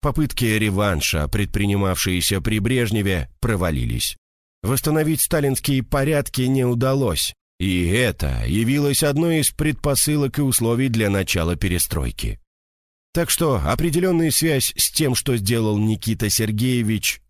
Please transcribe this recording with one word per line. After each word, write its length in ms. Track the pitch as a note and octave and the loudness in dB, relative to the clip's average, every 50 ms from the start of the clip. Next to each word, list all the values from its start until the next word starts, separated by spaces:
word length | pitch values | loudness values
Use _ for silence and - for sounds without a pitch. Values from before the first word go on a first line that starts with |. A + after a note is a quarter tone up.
| - | -2
Попытки 420 | D3 C3+ - D#3 C#3 - - A#2+ | -2 0 0 -2 -2 -2 -2 0
реванша, 800 | A2+ G#2+ G#2+ G#2+ G#2+ F#2+ G2 G#2 G2+ F#2 D#2 - - - D#2+ D2 | 0 2 2 2 2 2 2 0 0 0 0 -2 -2 -2 -2 -2
предпринимавшиеся 1160 | - - G#2 G#2 - - F#2+ G2+ G2+ G2+ G2+ G2+ F#2+ F#2 - - G2 F2+ F2+ F2 - G2+ F#2+ D#2 | -2 -2 -2 -2 -2 -2 -2 0 0 2 0 0 0 0 -2 -2 -2 0 0 0 0 -2 -2 0
при 160 | G#2 G#2 G#2+ | 0 -2 0
Брежневе, 720 | G2 A#2 C3 B2+ A#2+ G#2+ G#2+ A2 G2+ G2 F#2+ F2 - - - _ | 0 0 0 0 0 0 0 0 0 0 0 0 -2 -6 -8 _
провалились. 760 | - - A2 F#2+ F2+ F2 D#2 C2+ A#1+ A1+ A1+ A#1 - - - - _ _ _ _ _ _ _ _ - | -2 -2 0 0 0 0 0 0 -2 -2 -2 -4 -4 -4 -6 -10 _ _ _ _ _ _ _ _ -4
Восстановить 600 | F#2+ C3+ C3+ - D#3 D3+ D#3+ D#3 D3+ D#3+ D3+ - | -2 -2 0 0 0 0 2 2 0 0 0 0
сталинские 600 | - - D#3 C#3+ C#3 C3+ - - - C3+ C3 B2+ | 0 0 0 0 0 0 -2 -2 0 0 0 0
порядки 600 | - - C#3+ C3+ D3 D#3+ C#3+ C#3 - - - B2+ | -2 -2 0 0 0 0 0 -2 -2 -4 -2 0
не 220 | B2+ C3+ C3+ B2+ | 2 2 2 2
удалось, 680 | B2 B2 A#2+ B2+ C3 C3+ C#3 C3+ A2 E2 - - - - _ _ _ _ _ | 2 0 0 0 0 0 0 0 0 0 -2 -4 -6 -6 _ _ _ _ _
И 280 | F#2 G2 F#2 F2+ F2+ | -2 0 2 2 2
это 580 | E2+ F#2 A#2 B2+ A2+ - - - C#2+ C2 A1+ A1+ | 2 2 2 2 0 0 -2 -2 -2 -2 -2 -2
явилось 560 | A#1 D2 G#2+ A2+ A#2 C3+ D3 D3 C#3+ C#3 - D#3+ | 0 0 0 2 2 2 2 2 2 2 2 2
одной 380 | D3 C#3 D3 E3 E3+ E3 D#3+ | 2 2 2 2 2 2 2
из 100 | D3 - | 0 -2
предпосылок 880 | - - D3 D3+ D3+ - - D3+ C#3 B2+ - - D3+ D3+ C#3+ C3+ - - | -2 -2 -2 -2 -2 -2 -2 0 0 0 2 0 2 0 0 0 0 0
и 40 | D3 | 0
условий 460 | C3+ B2 - A#2 A2 A#2 A#2+ C3 C3+ | 0 0 0 2 2 2 2 0 0
для 200 | A#2 A2+ A2 G2+ | 2 2 2 2
начала 480 | G2+ G2 F#2+ - - F2+ D#2+ E2 F2 | 2 0 0 0 0 0 0 0 0
перестройки. 840 | D#2 - F#2+ F2 F2 - - - E2 C2+ A#1+ - - - A1 G1+ - _ _ _ _ _ _ _ _ _ _ _ _ _ _ _ | 0 0 0 0 0 -2 -2 -2 -2 -2 -4 -6 -4 -6 -6 -6 -6 _ _ _ _ _ _ _ _ _ _ _ _ _ _ _
Так 160 | E3 E3+ - | -2 0 0
что 260 | - - E3+ D#3 C3 G2+ C#2+ | 0 0 2 2 2 0 0
определённую 680 | C#2+ G#2+ - D#3+ E3+ C#3+ E3+ F3 F#3 F3+ E3 E3 D#3+ | 0 0 0 0 0 0 2 2 2 2 2 2 2
связь 440 | D3 - D#3+ E3 D3+ C3+ - - - | 2 2 2 2 0 0 0 -2 -2
с 140 | - - - | -2 -2 -2
тем, 240 | - - D#3 C#3 B2+ | 0 0 0 2 0
что 220 | - - - B2 | 0 0 0 -2
сделал 420 | A#2 G2 F#2+ A#2 A#2 A2 G#2+ G#2+ G#2 | 0 0 0 0 0 2 2 2 2
Никита 500 | G#2+ A2 A2 G2+ - A2+ A2+ - A2 G#2 | 2 2 0 0 0 -2 -2 0 0 0
Сергеевич, 960 | - - A2 G#2+ G#2+ G#2 A#2+ B2+ B2+ A#2+ A#2 G#2+ A2 G#2 - - - - _ _ | 0 0 0 0 0 0 0 0 2 0 2 0 0 0 0 -2 -4 -4 _ _